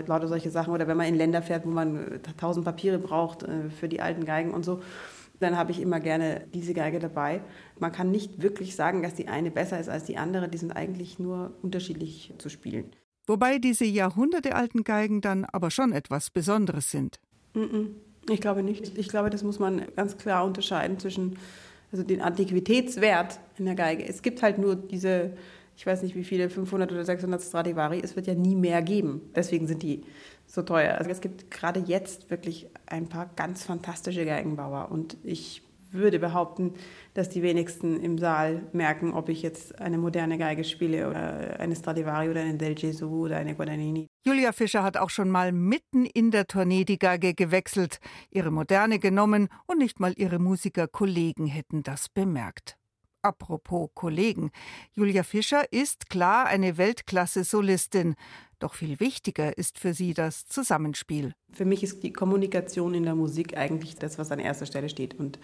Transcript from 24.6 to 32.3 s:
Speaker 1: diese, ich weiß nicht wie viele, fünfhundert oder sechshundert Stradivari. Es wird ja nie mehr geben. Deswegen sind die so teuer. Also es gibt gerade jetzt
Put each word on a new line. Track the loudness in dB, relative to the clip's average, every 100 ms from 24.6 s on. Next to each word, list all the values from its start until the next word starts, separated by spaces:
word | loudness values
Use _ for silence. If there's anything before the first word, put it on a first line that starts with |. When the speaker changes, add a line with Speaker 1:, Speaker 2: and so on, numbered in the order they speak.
| 2 2
Speaker 1:
diese, | -2 -2 2 2 0 -6 -16 -20 -20 -8
ich | -2
weiß | 0
nicht | 0 -4
wie |
viele, | -2 0 0
fünfhundert | 0 -2 0 0
oder | 0 -2
sechshundert | -2 0 -2
Stradivari. | -2 -2 0 0 0 0
Es | -4 -4
wird | -2
ja |
nie | 2 4 6
mehr | 4 4
geben. | 2 2 2 -2 -4 -2
Deswegen | 2 2 0
sind | -2
die | -2 -4 -6 -20 -20 -20 _
so | -6
teuer. | 2 4 4 2
Also | -2
es | -4
gibt | -6 -8 -14
gerade | -4 -2 0
jetzt | 0 0 -2 -12 -8